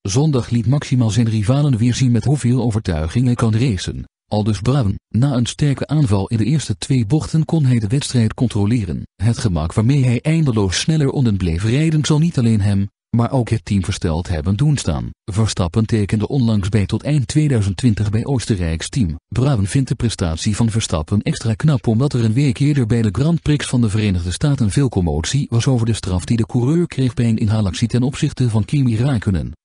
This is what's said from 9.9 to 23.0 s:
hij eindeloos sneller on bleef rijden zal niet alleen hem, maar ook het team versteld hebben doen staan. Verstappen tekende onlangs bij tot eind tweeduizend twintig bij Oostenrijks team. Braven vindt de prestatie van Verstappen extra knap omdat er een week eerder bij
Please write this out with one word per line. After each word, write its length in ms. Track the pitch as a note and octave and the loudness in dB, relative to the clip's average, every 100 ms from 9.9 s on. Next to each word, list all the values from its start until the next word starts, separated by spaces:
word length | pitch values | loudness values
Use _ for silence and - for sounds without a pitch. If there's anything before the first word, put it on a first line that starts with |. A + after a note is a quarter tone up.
| C#3+ B2+ | 4 2
hij 160 | A#2+ | 0
eindeloos 580 | D3+ D#3+ D3+ A2 G2 - | 0 2 2 2 0 0
sneller 300 | - D#3+ C3+ | 0 0 0
on 280 | - A#2+ G2 | 0 0 0
bleef 260 | F2+ E2 | 0 0
rijden 420 | G#2+ C3 D#3+ D#3 C3+ | 0 2 2 2 2
zal 140 | D3+ | 2
niet 180 | E3+ D3+ | 2 2
alleen 240 | A#2 A2 | 2 2
hem, 260 | G2 G2 G2+ _ _ A#2 | 2 2 -2 _ _ 0
maar 160 | A#2 | 0
ook 180 | C3+ A2+ | 0 0
het 160 | A2 - | -2 0
team 180 | G2+ | -2
versteld 440 | F2+ F#2 F#2+ D#2+ F2+ | 0 -2 -2 -2 -2
hebben 280 | E2 D2+ G2+ | -4 -2 0
doen 220 | D3 C#3+ | 2 0
staan. 320 | - D2 A#1 - - | -2 -4 -6 -10 -6
Verstappen 540 | F#2 G#2+ - F2 A#2 A2 | -2 -2 0 -2 0 0
tekende 420 | A2+ G2+ A2 G#2 | 0 0 -2 -2
onlangs 420 | C#3 A#2 G#2+ F#2+ | 0 0 0 0
bij 160 | G#2+ F#2+ | 0 0
tot 180 | A2 | -2
eind 240 | - D3+ B2 | -2 -2 0
tweeduizend 500 | D3+ D3+ B2 G2 F#2+ | 0 2 2 0 0
twintig 320 | B2+ G#2 G#2 | 0 0 0
bij 160 | A2 A#2+ | -2 -2
Oostenrijks 640 | C3+ - G2+ E2+ D#2+ - | -2 -2 -2 -2 -4 -4
team. 260 | C#3+ F#2 D#2 - | -2 -2 -4 -6
Braven 400 | - C3 B2 G2 | -2 0 2 0
vindt 220 | C#3 C3 | 0 0
de 60 | B2+ | -2
prestatie 600 | A#2 - F2+ D#2+ - G2+ | -2 -2 -4 -2 -2 0
van 140 | A#2 | 0
Verstappen 520 | A2 - E2+ D2+ G#2 | 0 -2 -2 0 -2
extra 320 | - D#3+ A#2 | 0 -2 -4
knap 340 | G#2+ D#3 C#3+ - | 0 0 2 2
omdat 260 | A2 A2 | 0 0
er 100 | B2 | 0
een 100 | A2+ | 0
week 240 | A2 D3 A2 | 2 0 2
eerder 280 | C#3 C#3 A2+ | 0 2 2
bij 160 | A#2 | 2